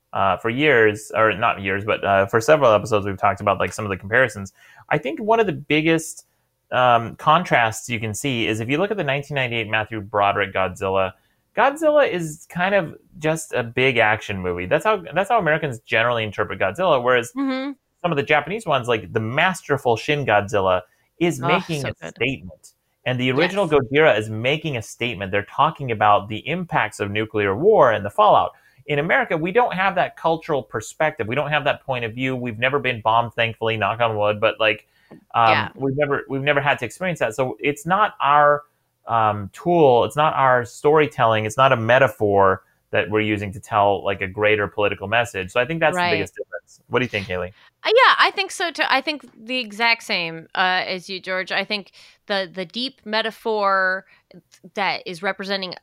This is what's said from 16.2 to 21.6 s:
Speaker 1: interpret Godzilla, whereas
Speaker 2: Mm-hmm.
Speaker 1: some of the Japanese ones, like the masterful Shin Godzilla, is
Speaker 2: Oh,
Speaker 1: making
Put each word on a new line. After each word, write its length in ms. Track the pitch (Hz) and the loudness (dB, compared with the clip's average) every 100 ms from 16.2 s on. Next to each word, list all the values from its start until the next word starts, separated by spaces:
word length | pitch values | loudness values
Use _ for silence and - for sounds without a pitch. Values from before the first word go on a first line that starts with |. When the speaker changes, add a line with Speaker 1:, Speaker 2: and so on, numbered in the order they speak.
Speaker 1:
interpret 360 | 107 107 98 98 | -2 -4 -4 -2
Godzilla, 420 | 95 95 185 135 | -2 0 2 2
whereas 280 | 123 123 117 | 4 2 0
Speaker 2:
Mm-hmm. 400 | 262 269 262 277 269 _ _ | -4 -4 -4 -6 -12 _ _
Speaker 1:
some 100 | 175 | -4
of 60 | 143 | -2
the 60 | |
Japanese 420 | 135 151 151 220 175 | 0 0 0 -6 -2
ones, 220 | 135 117 | -2 0
like 260 | 113 98 | -2 -2
the 60 | 113 | -4
masterful 760 | 110 139 185 175 - 135 127 113 | -2 0 0 -2 -4 -2 0 -2
Shin 300 | - 147 117 | -2 -2 2
Godzilla, 560 | 104 98 101 95 90 - _ _ - | 2 2 0 2 0 -2 _ _ -4
is 220 | 170 135 | -2 -2
Speaker 2:
Oh, 60 | 160 | 0
Speaker 1:
making 340 | 185 | 0